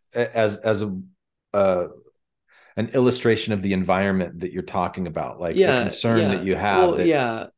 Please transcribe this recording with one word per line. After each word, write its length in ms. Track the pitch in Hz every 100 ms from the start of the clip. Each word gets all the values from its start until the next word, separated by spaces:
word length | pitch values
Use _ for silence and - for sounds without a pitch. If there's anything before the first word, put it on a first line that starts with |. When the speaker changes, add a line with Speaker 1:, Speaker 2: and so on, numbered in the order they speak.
| _
Speaker 1:
a-, 220 | 117 113 113
as, 200 | 110 101
as 240 | 110 104
a, 120 | 104 92 95 _ _ _ _
uh, 340 | 101 95 90 87 - _ _ _ _ _ _ _ -
an 120 | 107
illustration 600 | 135 127 123 120 107 -
of 100 | 104
the 120 | 98
environment 680 | 95 92 92 98 95 85 85
that 120 | 90
you're 100 | 87
talking 440 | - 98 87 - 87
about, 320 | 80 67 -
like, 160 | 85 82
the 60 |
Speaker 2:
Yeah, 200 | 180 127
Speaker 1:
concern 380 | 98 - 117 113
Speaker 2:
yeah. 80 | 101
Speaker 1:
that 140 | 95 95
you 100 | 90
have 220 | 101 98 185
Speaker 2:
Well, 80 | -
Speaker 1:
that 100 | 180
Speaker 2:
yeah. 400 | 151 123 113 -